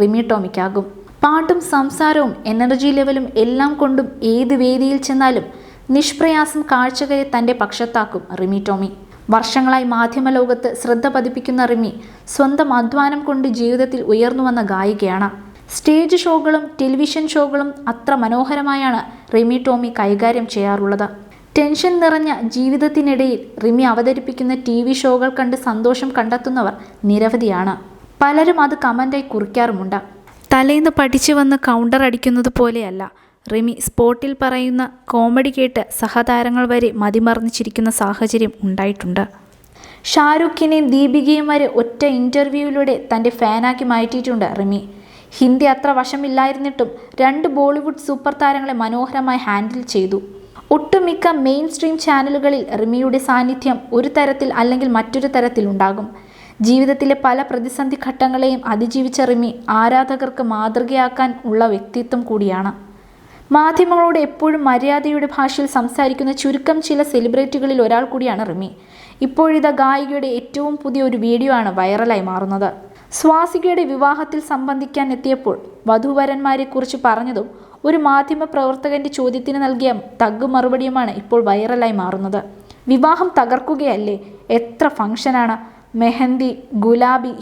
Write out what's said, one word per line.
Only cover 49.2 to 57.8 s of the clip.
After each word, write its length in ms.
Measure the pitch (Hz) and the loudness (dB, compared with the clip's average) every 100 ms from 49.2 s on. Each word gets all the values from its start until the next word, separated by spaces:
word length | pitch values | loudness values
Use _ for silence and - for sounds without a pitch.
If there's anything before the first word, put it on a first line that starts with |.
| 262 254 | -2 -2
ഹാൻഡിൽ 440 | 247 202 214 254 | -2 -2 -4 -6
ചെയ്തു. 400 | 247 208 190 196 196 - - - - | -4 -2 0 -2 -6 -16 -20 -10 0
ഒട്ടുമിക്ക 560 | 294 294 381 349 330 349 | 0 2 2 2 0 0
മെയിൻ 420 | 320 262 277 320 | 2 0 0 -2
സ്ട്രീം 280 | 320 320 320 | -2 -2 -2
ചാനലുകളിൽ 800 | 320 277 269 285 277 277 - 214 | 0 0 0 0 0 0 -2 -2
റിമിയുടെ 420 | 220 240 262 262 | -2 0 0 0
സാന്നിധ്യം 600 | 262 247 247 262 277 240 - | 2 2 2 0 -2 -2 -2
ഒരു 160 | 233 277 294 | 0 0 2
തരത്തിൽ 360 | 277 269 269 | 0 0 -2
അല്ലെങ്കിൽ 340 | 240 240 254 262 | 0 0 0 0
മറ്റൊരു 400 | 226 226 269 269 | 0 0 -2 0
തരത്തിൽ 400 | 269 240 240 202 | 0 0 0 0
ഉണ്ടാകും. 380 | 196 190 196 214 - - - - - | 0 0 -2 -8 -12 -20 -20 -18 -2
ജീവിതത്തിലെ 540 | 220 254 262 269 277 277 | 2 4 4 2 0 2
പല 180 | 262 254 277 | 2 0 -2
പ്രതിസന്ധി 480 | 247 240 - | -6 -6 -6